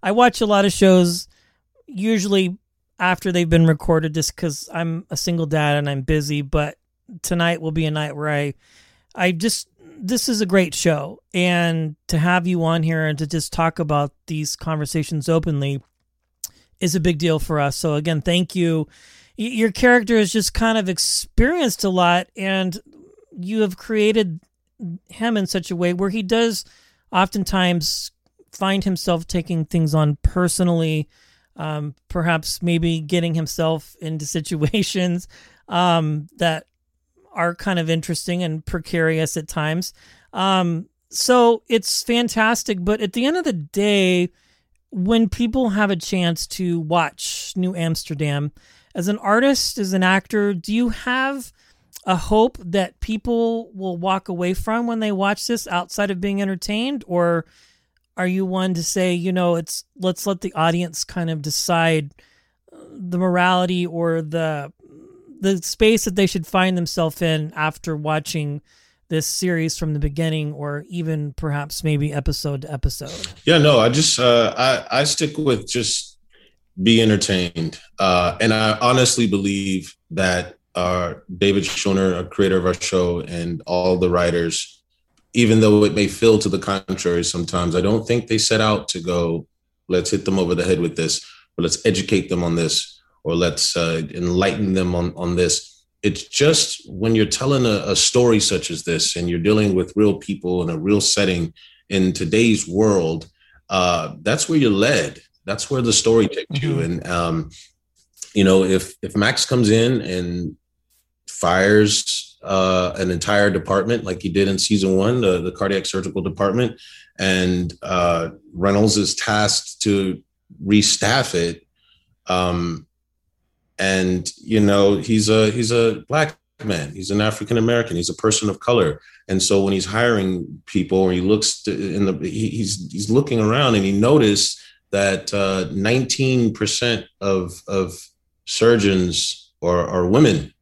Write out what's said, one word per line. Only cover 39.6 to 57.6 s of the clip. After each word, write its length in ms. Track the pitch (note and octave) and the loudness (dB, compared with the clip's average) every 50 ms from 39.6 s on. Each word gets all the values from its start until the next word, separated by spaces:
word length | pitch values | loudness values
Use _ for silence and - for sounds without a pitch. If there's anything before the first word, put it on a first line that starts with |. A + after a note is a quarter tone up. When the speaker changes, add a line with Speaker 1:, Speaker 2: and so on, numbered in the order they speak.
| D3+ D#3 D#3 E3+ F#3 - - _ _ - _ _ _ _ - | -4 -2 -2 -4 -4 -8 -12 _ _ -20 _ _ _ _ -8
Speaker 1:
Um, 540 | G3+ F#3 G3 F#3+ F#3 F#3 F3 E3+ D#3+ F3+ _ _ _ _ _ | -4 0 0 2 2 2 0 -2 -4 -6 _ _ _ _ _
so 520 | - - - - B3 B3 A#3+ A#3 A#3 A3 _ _ | -8 -6 0 2 4 6 6 4 4 2 _ _
it's 340 | A#3+ A3+ F#3+ - - - - | -2 -2 0 -2 -6 -6 -2
fantastic. 760 | - A#3 A#3 A#3+ A#3 - A3+ A3 A3 A#3 - - - G#3 F#3 | -2 -2 0 0 -2 0 0 0 2 0 -2 -2 -4 -4 -4
But 200 | F3 F#3+ G#3 A3 | 0 -2 -2 -2
at 120 | A#3 F#3+ - | -2 -4 -2
the 140 | A#3 A#3+ | -2 0
end 100 | C#4 D#4+ | 0 0
of 80 | F#4 E4+ | 0 -2
the 80 | D#4+ G#3+ | -2 -4
day, 800 | E3+ D3+ D3 - G3 G3+ G#3 G#3 G3+ F#3+ F#3 F3+ F3+ F3 F3+ _ _ _ _ _ _ _ _ _ _ _ _ | -4 -6 -6 -4 -2 0 2 2 2 2 2 2 2 0 -2 _ _ _ _ _ _ _ _ _ _ _ _
when 380 | - G3 F3+ F#3+ A#3 A3+ A3+ F#3+ | -6 -4 0 2 4 4 2 2
people 420 | - - A#3+ G#3+ A3 C4 C4 A3+ | 0 -2 -4 -2 0 0 0 0
have 200 | F#3+ G#3 G#3+ G3 | 0 0 0 0
a 60 | G3 | 0
chance 500 | E3+ - - - F#3 F3+ E3+ E3+ D#3+ - | -2 -4 -4 -2 0 0 0 -2 -2 -6
to 320 | - - - F#3 F3 E3+ E3+ | -10 -8 -6 -4 -2 -2 -2
watch 760 | D#3+ D3+ E3+ F3 E3 C#3+ - - - - - - - - - | -2 -2 0 0 0 -2 -4 -10 -10 -10 -8 -8 -10 -10 -6
New 180 | F#3 F#3 F3+ F#3 | -4 -4 -4 -2
Amsterdam, 800 | F3 E3 E3 E3 - - - D#3+ C#3+ D#3 D3 C#3+ C#3+ D3 D3 - - _ _ _ _ _ _ _ | -4 -4 -4 -4 -4 -6 -10 -6 -4 -4 -2 -2 -2 -4 -6 -8 -12 _ _ _ _ _ _ _
as 140 | - E3+ F#3+ | -6 -2 -2
an 100 | G#3 G#3+ | -2 -2
artist, 600 | - G3 G#3 A#3 B3+ C#4 C#4 B3+ - - - - | 0 2 2 4 4 4 2 2 -2 -4 -4 -4
as 140 | G#3 F#3+ F#3 | -4 -2 0
an 120 | F#3+ F#3 | 2 2
actor, 500 | F#3 F#3+ G3 - - - G#3+ G3+ G3+ G3+ | 4 2 2 0 -2 -2 -2 0 0 -2
do 180 | F3 E3 - G#3 | -4 -4 -4 -2
you 180 | A3+ B3 A#3+ | 0 0 0
have 640 | A3 - - B3+ B3 B3+ C4 C4+ C#4 C#4 B3 - _ _ _ _ _ _ _ _ _ - _ | -2 -4 -4 -4 -2 -2 -2 -4 -4 -6 -10 -14 _ _ _ _ _ _ _ _ _ -12 _
a 80 | - F#3 | -2 -2
hope 420 | E3+ - - G#3+ G#3+ A3 B3+ - - | -2 0 0 2 4 4 2 0 -4
that 400 | G3+ F3 E3 G3+ F#3 F3 _ _ | -12 -4 -2 -2 -2 -2 _ _
people 720 | - - A3 A3 _ B3 A#3 A#3 A#3 A3+ A3+ A3+ A3+ - - | -6 -6 -6 -6 _ -2 0 0 0 0 -2 -4 -6 -10 -12
will 240 | F#3+ F#3+ F#3+ F3+ | -8 -6 -6 -6
walk 320 | E3+ E3+ G3 F#3 F#3+ _ - | -4 -2 0 0 0 _ -6
away 260 | F3+ F3 F3+ F3+ F#3+ | -6 -4 -2 -2 -2
from 320 | - - - A3 A#3 A#3+ | -2 -2 -2 -2 -2 -2
when 140 | A#3 A#3 A3 | -2 -2 -2
they 100 | A3 G#3+ | -2 -2
watch 360 | G3+ F#3+ G3 G3 G#3 - - - | -2 0 0 0 -2 -2 -4 -4
this 180 | A#3+ A3+ - | -4 -4 -4
outside 460 | - F3 F3 F3 - - - G3+ G3 G3 | -4 -4 -4 -4 -4 -4 -4 -4 -2 -2
of 80 | F3+ | -4
being 200 | F#3 G3+ G3 G3 | -4 -4 -2 -2
entertained? 640 | G3+ F#3+ F#3+ F3 - - G#3 G#3+ A#3 C4 D4 B3+ - - | -2 -4 -4 -6 -6 -6 -4 -4 -2 -4 -4 -6 -6 -4
Or 380 | F3 F3 E3+ E3+ E3+ E3 D#3+ _ _ _ | -2 0 2 2 0 0 -4 _ _ _